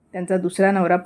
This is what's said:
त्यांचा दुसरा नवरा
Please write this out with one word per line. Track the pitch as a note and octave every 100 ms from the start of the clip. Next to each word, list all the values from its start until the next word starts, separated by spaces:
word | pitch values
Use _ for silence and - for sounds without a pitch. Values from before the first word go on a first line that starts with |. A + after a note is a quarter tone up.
| _
त्यांचा | F#3 F#3 F#3+
दुसरा | F3+ F#3 G3
नवरा | G3 F3 F3+